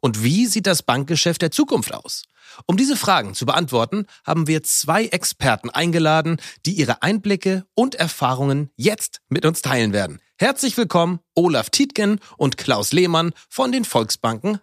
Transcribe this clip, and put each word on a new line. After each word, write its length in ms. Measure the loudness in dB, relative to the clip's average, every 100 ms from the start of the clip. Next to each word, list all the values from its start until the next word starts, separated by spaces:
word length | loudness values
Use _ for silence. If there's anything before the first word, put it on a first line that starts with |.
und 220 | -2 0
wie 220 | 0 2 2
sieht 220 | 0 0
das 160 | 0
Bankgeschäft 580 | 0 -2 0 0 0 0
der 80 | 0
Zukunft 420 | 0 0 0 -2
aus? 300 | -10 -10 -12 -12 _ -20 -8 -2
Um 100 | 2
diese 180 | 2 2
Fragen 380 | 2 0 0
zu 140 | -4 0
beantworten, 580 | 0 0 0 0 -4 -6 -8
haben 220 | -4 -2 0
wir 160 | -2
zwei 420 | -2 -2 0 0 0
Experten 680 | -2 -4 -2 0 0 -2
eingeladen, 680 | -2 0 2 4 2 2 -2 -6 -8 -4
die 60 |
ihre 280 | 0 0 0
Einblicke 640 | 0 0 0 0 0 -2 -2
und 220 | 0 0 0
Erfahrungen 720 | -4 0 0 0 0 0 -4 -2
jetzt 460 | -2 -2 -6 -12 _
mit 160 | 0 0
uns 180 | 0
teilen 300 | 0 0 2
werden. 260 | 0 -2 -8 _ 0
Herzlich 400 | 0 0 -2 0
willkommen, 420 | 2 2 2 -2 -2
Olaf 380 | 2 2 2 0
Tietgen 480 | 0 0 0 0 0 -4 -2
und 200 | -2 0
Klaus 340 | 0 0 0
Lehmann 400 | 0 2 2 0 -4 -8
von 220 | -4 -2
den 140 | -2 0
Volksbanken 720 | -2 -2 -2 -4 -2 -4 -4